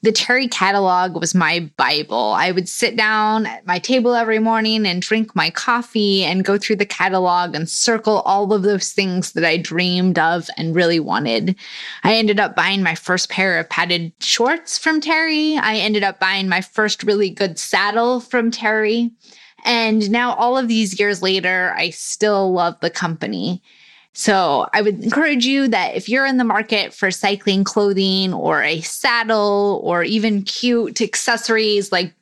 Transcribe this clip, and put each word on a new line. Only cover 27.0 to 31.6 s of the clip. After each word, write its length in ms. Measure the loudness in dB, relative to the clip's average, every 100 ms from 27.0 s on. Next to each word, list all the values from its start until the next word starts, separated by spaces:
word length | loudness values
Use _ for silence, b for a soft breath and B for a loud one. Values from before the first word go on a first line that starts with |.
| -4
cycling 540 | 0 -2 0 0 0
clothing 680 | 2 2 2 2 2 2 0
or 300 | -2 0 0
a 180 | 0 -2
saddle 1000 | -6 -4 0 0 0 2 2 2 0 0
or 200 | 0 0
even 400 | 0 0 0 0
cute 580 | -2 -2 0 0 0 -2
accessories 880 | -4 -2 -2 -2 0 0